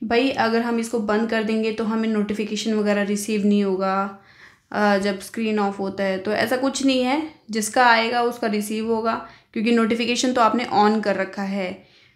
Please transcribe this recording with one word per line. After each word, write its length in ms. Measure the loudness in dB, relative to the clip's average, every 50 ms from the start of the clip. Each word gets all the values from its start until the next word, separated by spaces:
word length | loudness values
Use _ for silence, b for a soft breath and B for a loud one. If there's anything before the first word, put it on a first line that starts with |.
| -4
भाई 260 | 0 2 2 2 2
अगर 320 | 2 0 0 2 2 0 0
हम 160 | 0 -2 -2
इसको 200 | -2 -2 -4 -4
बंद 320 | 0 0 0 0 0 0
कर 120 | 0 -2 0
देंगे 280 | 0 0 0 0 -2 -2
तो 120 | -2 -2
हमें 240 | -2 0 0 0 0
नोटिफिकेशन 680 | 0 0 0 -2 -2 -4 -4 -4 -4 -4 -2 -2 0
वगैरह 280 | 0 2 2 0 0 0
रिसीव 440 | 0 -2 -4 -2 -2 -2 0 2
नहीं 180 | 4 4 4 2
होगा, 580 | 2 0 0 0 0 0 -2 -2 -4 -6 B B B B B B B B B B -8 -2
अ, 260 | 0 2 2 2 2
जब 220 | 0 -2 -4 -4
स्क्रीन 380 | -8 -10 -8 -4 -2 -2 0 0
ऑफ 200 | 0 0 -2 -4
होता 260 | -6 -6 -4 -4 -2
है, 140 | -2 -2 -4
तो 140 | -4 -2 -2
ऐसा 240 | -2 0 0 0
कुछ 280 | 0 0 -2 -2 0 2
नहीं 160 | 2 2 2 2
है। 340 | 0 0 -2 -2 -4 -10 _ _ -8
जिसका 360 | -6 -4 -4 -2 2 4 6
आएगा 360 | 6 6 4 2 0 0 0 0
उसका 240 | 0 -2 -2 -2
रिसीव 460 | -2 0 -2 -2 -2 -4 -4 -2 -2 -2
होगा, 340 | 0 0 -2 -2 -4 B B B B B B -6
क्योंकि 200 | -2 0 2 4
नोटिफिकेशन 600 | 4 4 2 2 0 0 -2 0 0 0 0 2
तो 80 | 4
आपने 240 | 4 4 4 0 -2
on 380 | 0 2 4 4 4 4 2 0
कर 120 | 0 -2
रखा 260 | -2 -2 -6 -6 -6 -6
है, 440 | -4 -4 -4 -4 -6 -6 -10 b b b b b b b